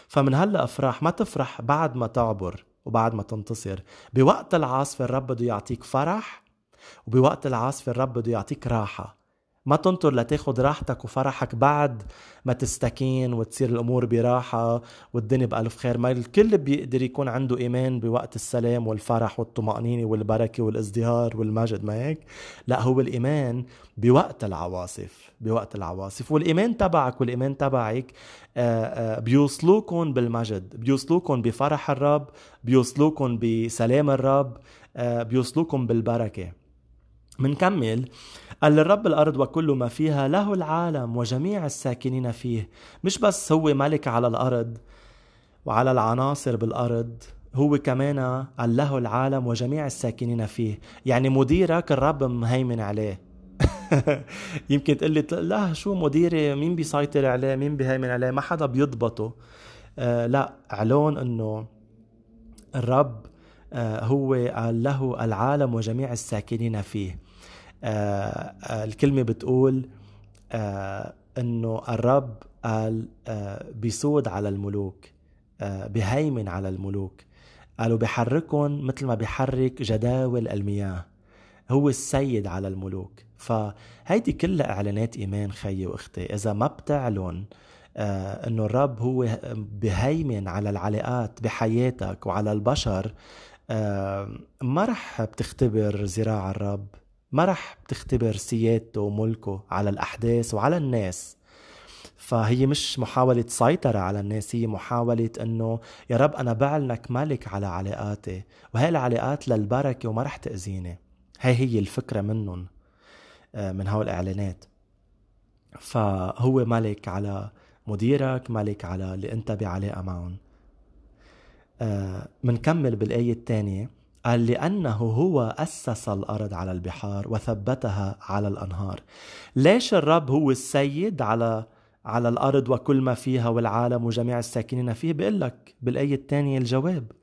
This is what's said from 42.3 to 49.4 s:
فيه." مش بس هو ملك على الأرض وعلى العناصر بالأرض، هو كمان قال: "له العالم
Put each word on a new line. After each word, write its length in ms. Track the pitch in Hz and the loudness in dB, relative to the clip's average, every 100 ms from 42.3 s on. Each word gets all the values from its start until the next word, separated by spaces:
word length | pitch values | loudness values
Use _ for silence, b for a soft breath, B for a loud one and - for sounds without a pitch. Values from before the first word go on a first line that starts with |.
فيه." 360 | 113 123 113 95 B B B | -4 -4 -4 -4 B B B
مش 140 | 185 - | -4 2
بس 340 | 202 - - | 2 2 2
هو 220 | 160 156 | 2 4
ملك 340 | 139 143 151 135 | 2 2 2 0
على 180 | 117 120 | 2 2
الأرض 520 | 113 127 123 117 113 b b b b b b b b | 2 0 0 -2 -8 b b b b b b b b
وعلى 260 | - 110 131 | 0 4 4
العناصر 640 | 127 110 120 135 143 131 113 | 4 4 2 0 -2 -2 -2
بالأرض، 640 | 113 127 120 117 117 117 - - - | -2 0 0 0 -4 -10 -18 -20 -8
هو 240 | 131 147 143 | 0 4 4
كمان 680 | 143 127 139 139 127 131 131 - | 2 0 0 0 -2 -4 -6 -2
قال: 180 | 120 117 | 2 2
"له 220 | 143 135 | 2 0
العالم 480 | 117 120 135 135 | 0 0 2 0